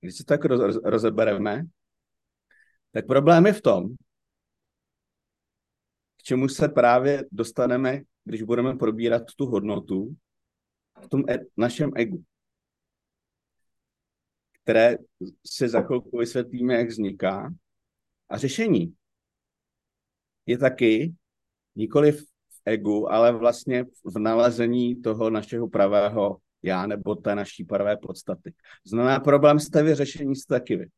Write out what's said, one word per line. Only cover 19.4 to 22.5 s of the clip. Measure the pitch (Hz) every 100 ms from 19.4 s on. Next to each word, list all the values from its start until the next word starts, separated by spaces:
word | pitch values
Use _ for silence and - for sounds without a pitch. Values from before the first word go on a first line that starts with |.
| _ _ _ _ _ _ _ _ _ _ -
je | 123
taky | 135 131 117 110 160 165 _ _ _ _ _
nikoli | - 110 151 147
v | 147 - _ _